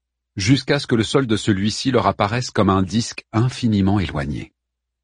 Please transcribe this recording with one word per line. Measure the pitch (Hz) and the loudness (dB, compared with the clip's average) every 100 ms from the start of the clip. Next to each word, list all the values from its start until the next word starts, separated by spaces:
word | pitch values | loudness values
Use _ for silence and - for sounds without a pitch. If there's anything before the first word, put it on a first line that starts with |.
| _ _ _ - | _ _ _ -4
jusqu'à | 95 135 - 143 | 2 2 2 -2
ce | - | 0
que | |
le | 117 | -2
sol | 107 147 127 | 0 0 0
de | 107 | 0
celui-ci | - 95 107 - 139 | 0 0 0 -2 0
leur | 120 95 | 2 0
apparaisse | - 101 120 123 | 0 -2 -2 -4
comme | - 98 | 0 4
un | 95 | 4
disque | 92 107 - - - | 2 -2 -4 -10 -4
infiniment | 110 127 - 117 104 95 107 | 0 0 0 0 2 2 0
éloigné. | 85 73 71 64 - _ _ _ _ _ | -2 -4 -6 -8 -10 _ _ _ _ _